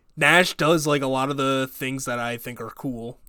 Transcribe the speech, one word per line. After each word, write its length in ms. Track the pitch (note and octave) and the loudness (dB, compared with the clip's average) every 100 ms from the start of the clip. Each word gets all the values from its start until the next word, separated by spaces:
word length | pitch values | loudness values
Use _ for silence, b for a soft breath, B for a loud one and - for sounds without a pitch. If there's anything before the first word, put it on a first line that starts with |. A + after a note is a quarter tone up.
| _ - | _ 2
Nash 380 | C#3+ E3+ F3+ | 6 6 4
does, 300 | - D#3 E3+ | 2 2 2
like, 180 | D3+ D3 | 2 0
a 40 | C3+ | 0
lot 240 | C3 C#3 | 0 -2
of 60 | C#3 | 0
the 340 | C3+ C3+ C3 | 0 0 -2
things 340 | - C3 C3+ B2+ | -6 -6 -6 -6
that 120 | A#2+ | -4
I 180 | A#2+ A#2+ | -4 -6
think 220 | B2 A#2 | -10 -12
are 100 | A2+ | -12
cool 500 | - C#3 A#2 A#2 A#2+ | -10 -8 -8 -10 -14